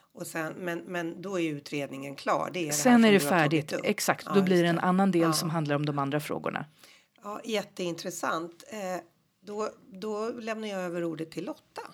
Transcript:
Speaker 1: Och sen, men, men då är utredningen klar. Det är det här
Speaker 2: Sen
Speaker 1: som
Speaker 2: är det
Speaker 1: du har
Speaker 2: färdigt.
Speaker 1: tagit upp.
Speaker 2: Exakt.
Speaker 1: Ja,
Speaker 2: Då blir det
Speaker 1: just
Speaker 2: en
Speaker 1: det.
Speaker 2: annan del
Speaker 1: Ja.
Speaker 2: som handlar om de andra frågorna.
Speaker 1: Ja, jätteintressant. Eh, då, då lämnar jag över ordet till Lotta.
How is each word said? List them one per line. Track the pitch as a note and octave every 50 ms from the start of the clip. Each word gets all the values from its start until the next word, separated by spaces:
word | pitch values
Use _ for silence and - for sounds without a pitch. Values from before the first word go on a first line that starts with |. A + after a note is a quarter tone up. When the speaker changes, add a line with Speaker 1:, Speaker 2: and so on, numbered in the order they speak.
| _ _ _
Speaker 1:
Och | - F3
sen, | - - E3+ D#3 D#3+ -
men, | - F#3+ F3 E3+ F3
men | E3+ - F3+ F3 E3+ E3 F3 G3 E3+
då | G3 G3 F3+
är | E3+ D#3+
utredningen | D3 C#3+ C#3+ - - C#3+ C#3 C3 C3+ C3+ C3+ C#3 C#3
klar. | - - A#3 F#3 C#3+ - - D3
Det | F#3
är | E3+
det | D3
här | D3 D3
Speaker 2:
Sen | - B3+ A#3+
Speaker 1:
som | A#3 A3+
Speaker 2:
är | A3 G3+
det | F#3+
Speaker 1:
du | C#3+
har | -
Speaker 2:
färdigt. | F#3+ E3+ D#3 D3 D#3+ D#3 D3+ -
Speaker 1:
tagit | F#3+ - -
upp. | -
Speaker 2:
Exakt. | G3+ - - - D3+ - - -
Speaker 1:
Ja, | D#3
Speaker 2:
Då | G3 F#3+
blir | F#3 F#3
det | F3 E3+
Speaker 1:
just | E3+
Speaker 2:
en | E3+
Speaker 1:
det. | E3 -
Speaker 2:
annan | F#3 F3+ F#3+ G3 G3
del | F3 E3+ E3
Speaker 1:
Ja. | E3 D#3
Speaker 2:
som | D3+ E3+ D#3+
handlar | D#3 E3 D3+ C#3+ C#3+
om | C#3+ D3
de | D3+ C#3+ C#3+
andra | C#3 C#3 C#3 D3+
frågorna. | D3+ - - D#2 D3+ - - - D3+ - _ _ - - - - _ _ _ _ -
Speaker 1:
Ja, | G3+ G#3 - -
jätteintressant. | A3+ A3 G3+ G3 - - - F#3 F3 E3 E3+ - F#3+ F3 - - C4 G3 D#3+ E3+ F3 - - - -
Eh, | A3 G#3+ G3 F#3 F3+ F3 F3 - _ _ _ _ _ _ _
då, | F#3+ G#3 G#3+ G#3+ - - - - - G3
då | F#3 G#3 G#3+ G#3 G#3 F#3 F#3+
lämnar | G3 A#3+ A3 A3 A3 A3 A3 G#3+
jag | G3 F#3+
över | F#3 F3+ E3+ F3 E3+
ordet | E3+ D#3+ D3+ D#3+ D#3+
till | - E3 E3+
Lotta. | C4 D4+ - _ _ _ - A4 -